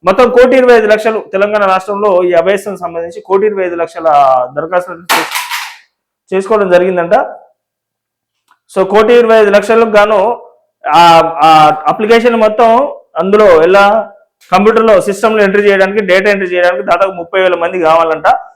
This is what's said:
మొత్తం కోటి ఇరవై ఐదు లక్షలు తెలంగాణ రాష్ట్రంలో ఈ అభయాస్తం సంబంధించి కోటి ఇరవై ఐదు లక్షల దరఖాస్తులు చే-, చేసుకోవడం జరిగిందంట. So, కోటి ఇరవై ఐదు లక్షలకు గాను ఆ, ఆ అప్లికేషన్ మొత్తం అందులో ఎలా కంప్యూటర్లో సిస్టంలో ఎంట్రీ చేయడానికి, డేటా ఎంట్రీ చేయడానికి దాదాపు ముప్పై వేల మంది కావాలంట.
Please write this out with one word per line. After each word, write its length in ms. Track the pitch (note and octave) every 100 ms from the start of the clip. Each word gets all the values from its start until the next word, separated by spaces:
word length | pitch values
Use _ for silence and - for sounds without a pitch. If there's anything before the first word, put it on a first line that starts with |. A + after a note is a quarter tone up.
మొత్తం 260 | E3+ F#3+ A#3+
కోటి 260 | A#3+ B3 C4
ఇరవై 180 | B3
ఐదు 120 | A#3 G#3+
లక్షలు 360 | G#3+ A3 A3 -
తెలంగాణ 320 | F#3+ G#3 G#3+
రాష్ట్రంలో 580 | G3 F#3 F#3+ G3+ G#3+ F3+
ఈ 100 | F3+
అభయాస్తం 440 | E3+ F3 G3+ G3+ F3
సంబంధించి 440 | F3 E3+ E3+ -
కోటి 260 | - F#3+ G#3+
ఇరవై 180 | G3
ఐదు 100 | F3+
లక్షల 300 | E3+ E3 F3 D#3+ C#3+ C3+ C3 B2+ C#3+
దరఖాస్తులు 420 | E3 F3+ F3+ E3+
చే-, 1400 | F3 - - - - - - - _ _ _ _ _ F#3+
చేసుకోవడం 340 | G3 A3 F#3+
జరిగిందంట. 420 | F3 F#3 F3+ E3 C4 - - _ _ _ _ _ _ _ _ _ _ _ _ _ G3
So, 80 | F#3
కోటి 280 | G3+ A3
ఇరవై 220 | A#3+ A3+ A3
ఐదు 140 | G#3
లక్షలకు 380 | G3+ G3+ A#3 A#3
గాను 540 | G#3 G#3 G#3+ G#3 A#3+ - _ _ _ -
ఆ, 260 | D#3 E3+ E3 E3 D#3+
ఆ 240 | D#3+ D#3 D3+ D3+ D3+
అప్లికేషన్ 480 | C#3+ G#3+ A#3 A#3+ A#3
మొత్తం 560 | G#3+ G#3+ A#3 A#3 C#4+ - _ -
అందులో 440 | F#3 G#3 G#3 D#3+
ఎలా 480 | E3+ G3 G3+ A3 - - _ _ _
కంప్యూటర్లో 480 | F#3 G#3 A3 A3+ G3
సిస్టంలో 420 | G#3 G3 A3+ A3
ఎంట్రీ 200 | G3 G3+
చేయడానికి, 440 | G#3 G3 F#3+ G#3 G3
డేటా 240 | F#3 G#3
ఎంట్రీ 260 | G3+ F#3 F3+
చేయడానికి 260 | F3 F3+
దాదాపు 300 | F#3 F3 F#3+
ముప్పై 280 | F#3 E3+ F#3+
వేల 140 | F#3
మంది 260 | F3 E3+ F#3
కావాలంట. 460 | D#3+ E3 D#3+ D#3 F3 C4 -